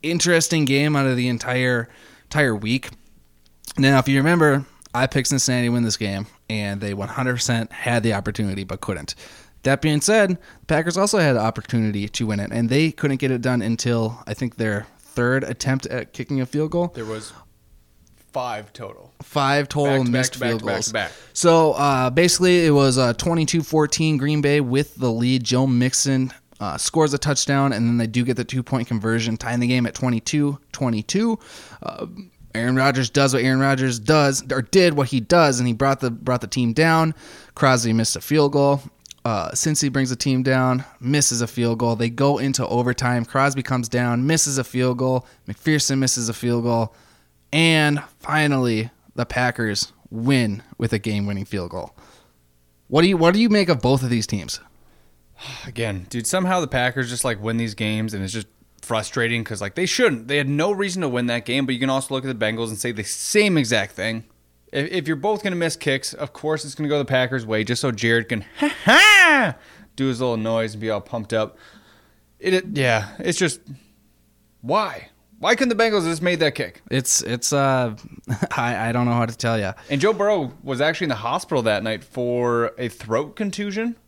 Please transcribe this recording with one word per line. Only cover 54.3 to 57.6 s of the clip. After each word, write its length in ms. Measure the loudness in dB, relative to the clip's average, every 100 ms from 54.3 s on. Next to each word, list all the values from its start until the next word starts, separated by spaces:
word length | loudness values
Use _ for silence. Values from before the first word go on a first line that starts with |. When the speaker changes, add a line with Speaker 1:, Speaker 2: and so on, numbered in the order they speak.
| -6 -6 -12 -14 _ _ _ _
Speaker 2:
<sighs> 540 | _ _ -20 -16 -14 -12
Again, 380 | -6 -4 -6 -6
dude, 180 | -6 -2
somehow 320 | -2 0 0
the 80 | 0
Packers 420 | 0 0 -2 -4
just, 140 | -4
like, 180 | -4 -4
win 140 | -4
these 200 | -2